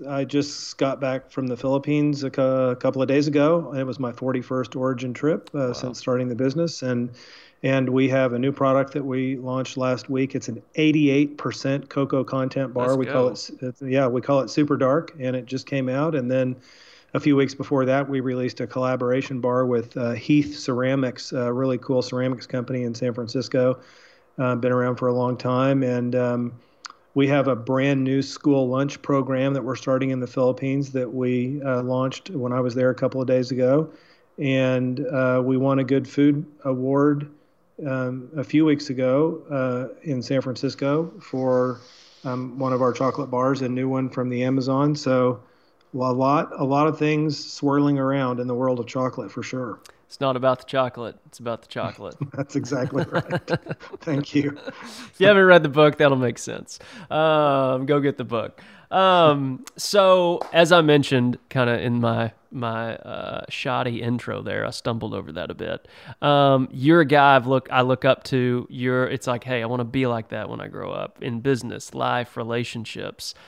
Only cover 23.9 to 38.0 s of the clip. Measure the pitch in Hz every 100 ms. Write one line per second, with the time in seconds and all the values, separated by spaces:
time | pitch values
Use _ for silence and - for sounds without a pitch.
23.9 | - - _ _ - 127 120 123 123 123
24.9 | 123 127 123 123 120 127 127 135 135 127
25.9 | 123 120 123 123 120 120 - _ _ -
26.9 | - _ 139 139 143 135 117 117 131 139
27.9 | 135 131 135 139 - 147 139 127 131 139
28.9 | - - 139 127 131 135 139 120 120 139
29.9 | 131 135 127 123 135 127 127 135 139 135
30.9 | 131 123 131 127 123 127 143 135 123 123
31.9 | 127 131 - - 170 123 123 127 123 127
32.9 | 123 127 131 127 127 123 127 127 143 160
33.9 | - _ _ _ - 139 135 127 127 127
34.9 | 127 147 135 127 127 127 131 135 135 127
35.9 | 135 135 - 143 143 151 - 135 127 131
36.9 | 139 147 143 147 - _ _ _ - 147
37.9 | 131